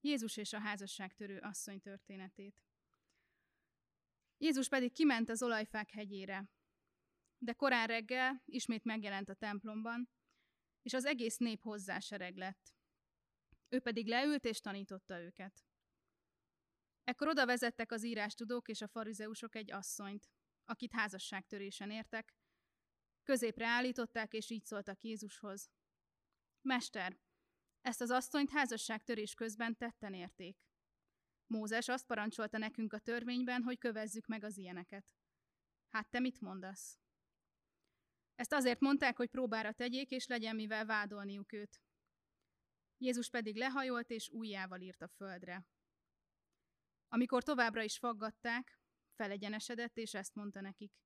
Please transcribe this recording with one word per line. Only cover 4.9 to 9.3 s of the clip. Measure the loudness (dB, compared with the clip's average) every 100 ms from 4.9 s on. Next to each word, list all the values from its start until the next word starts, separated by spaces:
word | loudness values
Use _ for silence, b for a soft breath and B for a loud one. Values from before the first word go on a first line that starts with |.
kiment | 6 6 8 4
az | 2
Olajfák | 2 2 0 -4 -6
hegyére, | -8 -8 -6 -4 -4 -4 _ _ _ _ _ _ _ _ _
de | -4
korán | 4 6 6 6
reggel | 2 2 4 4 2 -4
ismét | -2 0 0
megjelent | 0 -2 0 -2
a | -4